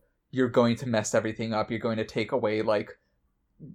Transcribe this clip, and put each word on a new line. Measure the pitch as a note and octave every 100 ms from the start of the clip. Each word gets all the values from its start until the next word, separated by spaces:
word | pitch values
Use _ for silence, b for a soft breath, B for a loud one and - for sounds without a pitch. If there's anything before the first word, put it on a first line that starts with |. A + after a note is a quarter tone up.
| _ _ _
you're | B2+ B2
going | B2 A#2+ A#2
to | B2
mess | A2 G#2+
everything | A#2 A2 G#2+ A2+
up. | G#2+ G#2
You're | A2+
going | A#2 A2
to | G#2+
take | A#2+ G#2
away, | C3 G#2+ G#2+
like, | A2 G#2 G#2 - _ _ _ _ _ _ -